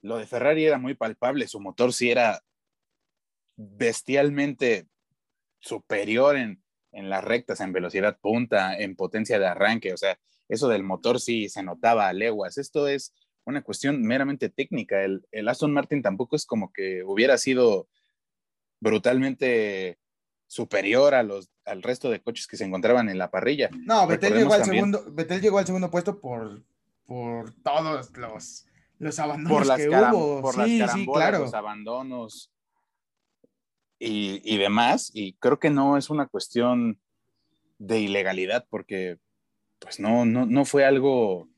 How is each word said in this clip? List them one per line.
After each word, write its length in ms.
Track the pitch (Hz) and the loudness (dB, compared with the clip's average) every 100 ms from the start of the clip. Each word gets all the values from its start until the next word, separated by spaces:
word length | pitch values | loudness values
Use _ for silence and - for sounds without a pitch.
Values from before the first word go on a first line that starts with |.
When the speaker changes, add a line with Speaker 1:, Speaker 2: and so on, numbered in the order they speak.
Speaker 1:
lo 160 | 101 113 | -6 -8
de 80 | 107 | -6
Ferrari 380 | 123 123 160 156 | 0 2 4 4
era 120 | 143 | 4
muy 140 | 127 135 | 0 -4
palpable, 500 | 113 107 123 139 110 | -4 -2 -2 -2 -4
su 120 | 107 | -8
motor 320 | 98 92 123 | -12 0 0
sí 160 | 123 123 | 2 2
era 320 | 120 117 98 _ _ _ _ _ _ _ _ _ _ _ - | 4 4 2 _ _ _ _ _ _ _ _ _ _ _ -20
bestialmente 1300 | 107 101 120 113 - 135 143 143 143 127 127 107 - _ _ _ _ _ _ _ | -20 -4 -2 -2 -2 2 2 2 -2 0 0 0 -4 _ _ _ _ _ _ _
superior 760 | - 110 _ 107 104 110 139 143 | -12 -12 _ -4 -2 2 4 2
en, 260 | 117 92 _ _ _ | -2 -8 _ _ _
en 180 | 98 95 | -16 -6
las 140 | 98 | -6
rectas, 360 | 95 120 - - | -2 -4 -2 -8
en 140 | 95 | -4
velocidad 440 | 92 90 95 104 101 | -4 -4 0 0 -2
punta, 580 | 101 113 120 107 95 95 | -2 -2 2 0 0 -4
en 180 | 101 95 | -8 -6
potencia 440 | 92 107 110 110 | -6 -4 0 2
de 80 | 95 | 0
arranque, 460 | 87 101 113 98 | 2 0 0 -2
o 40 | 90 | -2
sea, 200 | 98 92 _ _ _ | -2 -4 _ _ _
eso 200 | 117 131 | -2 2
del 140 | 107 | 0
motor 360 | 95 95 117 123 | 0 -4 0 -2
sí 300 | - 117 104 | 0 -4 -4
se 140 | - | -8
notaba 440 | 95 85 117 117 98 | -10 -2 2 4 2
a 60 | |
leguas. 440 | 92 110 107 95 90 | 0 -2 -2 -6 -8
Esto 300 | 139 156 143 | -6 -2 -2
es 260 | 139 - _ _ _ - | -2 -6 _ _ _ -8
una 160 | 139 | -8
cuestión 400 | - 107 135 147 | -8 -6 -2 0
meramente 480 | 110 131 139 139 110 | 0 0 0 -2 -6
técnica. 540 | - 139 151 101 98 | -6 -6 -6 -2 -2
El, 240 | 98 95 _ | 0 -4 _
el 160 | 110 107 | -6 -4
Aston 260 | - 147 | -2 0
Martin 280 | 143 135 143 | 0 0 -2
tampoco 340 | 113 98 127 151 | -2 -2 -4 -4
es 100 | - | -2
como 260 | 113 104 | -4 -4
que 320 | - 95 92 | -6 -6 -6
hubiera 340 | 92 98 127 127 | -4 2 4 4
sido 500 | - 127 120 98 85 _ _ _ _ _ _ _ _ _ | 2 2 4 2 -4 _ _ _ _ _ _ _ _ _
brutalmente 1200 | 110 107 107 131 135 127 131 120 107 98 92 87 _ _ _ _ _ | 0 2 2 2 0 -2 0 2 0 -2 -8 -10 _ _ _ _ _
superior 680 | - 117 104 98 120 143 | -10 -4 -2 2 4 6
a 80 | 135 | 4
los, 300 | 110 101 92 _ - | 2 -4 -10 _ -12
al 180 | 101 | -10
resto 260 | 110 123 139 | -6 -4 -4
de 120 | 110 | -4
coches 260 | - - - | -6 -10 -12
que 100 | - | -8
se 60 | 104 | -6
encontraban 440 | 92 110 123 110 | 0 4 4 4
en 100 | 95 | -2
la 100 | 90 | -4
parrilla. 400 | 92 107 147 120 - - | -2 -2 0 -2 -4 0
Speaker 2:
No, 220 | 220 180 | 2 4
Vettel 260 | 165 196 | 4 2
llegó 160 | 214 214 | 4 6
Speaker 1:
Recordemos 40 | |
Speaker 2:
al 80 | 214 | 4
Speaker 1:
también 240 | 208 185 202 | 4 2 2
Speaker 2:
segundo, 200 | 208 - | 0 -4
Vettel 280 | 147 165 185 | -8 -4 2
llegó 180 | 208 202 | 2 2
al 60 | 180 | 0
segundo 240 | 185 180 | -2 -2
puesto 280 | 170 175 202 | -2 -2 -6
por, 440 | 131 120 110 101 _ _ _ _ _ | -8 -8 -8 -12 _ _ _ _ _
por 460 | 123 120 117 113 - | -10 -8 -8 -10 -8
todos 480 | - 147 160 151 123 127 | -2 0 0 -4 -8 -14
los, 480 | 120 107 - - _ _ _ _ | -14 -14 -16 -20 _ _ _ _
los 220 | 151 143 | -8 -4
abandonos 380 | 151 147 156 151 | -4 -4 2 4
Speaker 1:
por 100 | 135 | 4
las 100 | 131 | 4
Speaker 2:
que 100 | 147 | 4
Speaker 1:
caram-, 240 | 135 - 185 | 6 6 4
Speaker 2:
hubo. 260 | 151 143 | 0 -2
Speaker 1:
por 160 | 131 127 | -2 0
las 80 | - | 2
Speaker 2:
Sí, 60 | |
sí, 60 | 233 | 2
Speaker 1:
carambolas, 500 | 214 - 135 143 165 | 2 0 0 2 2
Speaker 2:
claro. 140 | 202 | 2
Speaker 1:
los 100 | 147 | -2
abandonos 960 | 110 104 104 107 123 131 127 113 - - _ _ _ _ _ _ _ _ _ _ _ _ _ _ _ | -4 -8 -10 -8 -8 -8 -10 -12 -16 -20 _ _ _ _ _ _ _ _ _ _ _ _ _ _ _
y, 420 | 117 107 101 98 | -6 -4 -4 -6
y 140 | 107 107 | -4 0
demás, 540 | 98 104 117 226 - | 2 4 4 2 -2
y 200 | - 98 | -8 -10
creo 260 | - 123 139 | -2 0 2
que 100 | 160 | 2
no 280 | 143 139 143 | 2 2 2
es 120 | 135 | 0
una 160 | 156 135 | -4 -4
cuestión 720 | 101 - 120 120 123 117 104 _ _ _ _ _ _ _ _ | -6 -4 0 2 2 0 -4 _ _ _ _ _ _ _ _
de 220 | 101 113 | -4 -2
ilegalidad, 640 | 104 98 95 92 92 117 - | 0 0 0 -2 -2 -2 -4
porque, 480 | 107 95 98 92 85 _ _ _ _ _ _ | -12 -8 -6 -6 -8 _ _ _ _ _ _
pues, 200 | - - | -18 -6
no, 260 | 101 117 117 | 0 2 4
no, 200 | 120 123 | 2 2
no 200 | 127 139 | 2 4
fue 200 | 143 139 | 4 6
algo 640 | 139 139 131 110 92 82 | 6 4 2 2 -2 -6